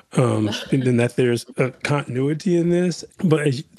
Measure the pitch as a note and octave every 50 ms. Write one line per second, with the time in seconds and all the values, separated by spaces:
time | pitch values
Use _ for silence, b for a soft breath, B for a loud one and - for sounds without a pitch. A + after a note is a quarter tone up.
0 | B B - - C3 A#2 A2 A2 G#2+ G#2+ G#2+ - - - - C3+ B2+ B2+ B2 A#2
1 | A#2+ A#2+ - - C3 B2 A#2+ A#2 - - - - - B2 - - - - D3 C#3+
2 | C3+ - B2 B2+ C3+ C#3+ D#3 D3+ - G3+ F3 E3+ E3 F3 F3 F3 F3+ F3+ D#3+ -
3 | - - _ _ - F3 D#3 D3+ D3 D3+ C#3 C3+ E3 - _